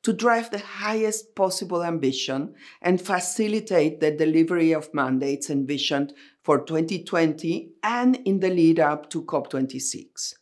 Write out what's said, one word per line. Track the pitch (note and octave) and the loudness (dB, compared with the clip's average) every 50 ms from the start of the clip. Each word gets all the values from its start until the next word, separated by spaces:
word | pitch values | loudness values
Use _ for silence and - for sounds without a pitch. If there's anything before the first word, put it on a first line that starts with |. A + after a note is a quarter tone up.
to | - A3+ | 0 -2
drive | G#3 F3 A3 A#3+ A#3 A3+ A3+ - | -2 2 2 2 2 2 0 -4
the | - G3+ | -8 -10
highest | G#3 - - G3+ G3+ G#3+ A3 A3 A3 G#3+ G#3+ G#3+ - _ _ | -10 -12 -12 -8 -6 -4 -2 0 0 -2 -2 -4 -10 _ _
possible | - F#3+ F#3+ F#3 - G3 F3+ - E3+ E3+ | 0 0 0 0 -4 -4 -4 -4 -2 -2
ambition | E3+ E3 D#3+ C3+ C3 C3 - - - E3 C3+ D3+ G#3+ - _ - - - _ | -2 -2 0 0 0 0 -2 -4 -4 -4 -4 -6 -8 -12 _ -20 -20 -20 _
and | - F3 F#3 F3+ | 0 2 2 2
facilitate | F3+ - G3 F3+ F3+ - - - A3 G#3+ G#3 G#3+ G#3 - F#3+ E3+ D3 D#3 D3+ - | 2 -2 -2 -2 -2 -4 -2 -2 0 0 0 -2 -2 2 2 4 4 2 2 2
the | D#3 D3+ | 0 0
delivery | D3+ D3+ D#3+ D#3 D#3 D#3+ E3 E3 F3+ E3+ E3 D#3+ | 2 2 2 4 4 4 4 4 4 2 4 4
of | D#3+ D#3 D#3 - | 2 2 -2 -4
mandates | - D3 C3 C3 C3 C3 C#3 C#3 C#3+ C#3 - - | -2 -2 0 0 0 0 0 -2 -4 -4 -4 -4
envisioned | D3 C#3 C3+ C3 D3 C3+ - - D3 C#3 C#3+ C#3 - - - - _ _ | -2 -2 0 -2 -2 -2 -2 -2 0 0 -2 -4 -6 -20 -20 -20 _ _
for | _ - D3+ C#3+ D3 | _ 2 2 2 2
twenty | - D#3+ D#3+ E3 E3 F#3+ E3+ - | -2 -2 -2 -2 -2 -4 -6 -6
twenty | - G3 E3+ E3 D#3+ D3+ D#3 - D#3+ E3+ - - - - _ - | -2 0 2 2 2 0 -2 -4 -4 -4 -4 -6 -12 -14 _ -4
and | G#3+ A#3+ A#3+ B3 B3+ B3+ - - | -2 -2 2 2 2 2 2 0
in | G3 G3 F#3+ | 0 0 2
the | F#3+ F#3 | 2 0
lead | F#3 F3 E3 D#3+ D#3+ E3 | 4 4 6 6 6 6
up | D#3 D3 D3 D3 - - | 4 2 2 -2 -8 -8
to | - E3 | -10 -8
cop | E3 - D#3+ D3 - - | -6 -4 -4 -4 -4 -2
twenty-six. | - C3+ C3 C3 - C3 - - - - - _ _ - - - - _ | -2 -2 -2 -2 -4 -8 -8 -8 -8 -10 -14 _ _ -12 -12 -12 -12 _